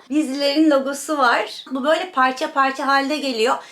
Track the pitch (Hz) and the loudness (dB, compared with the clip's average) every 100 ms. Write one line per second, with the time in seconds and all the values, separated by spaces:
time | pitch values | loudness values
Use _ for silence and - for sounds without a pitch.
0 | - 294 262 277 285 294 311 269 269 277 | -4 -2 -2 -2 0 4 4 4 0 -6
1 | - 294 240 285 440 - - 262 285 330 | -4 0 2 2 -2 -10 -10 -4 0 0
2 | 370 262 262 262 311 277 269 262 269 277 | 0 0 0 0 -2 0 0 0 0 0
3 | 269 302 269 226 233 - - | 0 -2 -4 0 0 0 -6